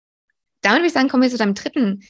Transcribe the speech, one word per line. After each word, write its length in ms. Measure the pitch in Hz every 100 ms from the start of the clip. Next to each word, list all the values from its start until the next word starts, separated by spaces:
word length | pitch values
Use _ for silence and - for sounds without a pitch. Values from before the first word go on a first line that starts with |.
| _ _ _ _ _ _
Damit 180 | 196 262
würde 80 | 349
ich 60 |
sagen, 140 | 277 262
kommen 140 | 254
wir 60 | 254
zu 80 | 240
deinem 160 | 208
dritten 500 | 202 - 294 208 196 -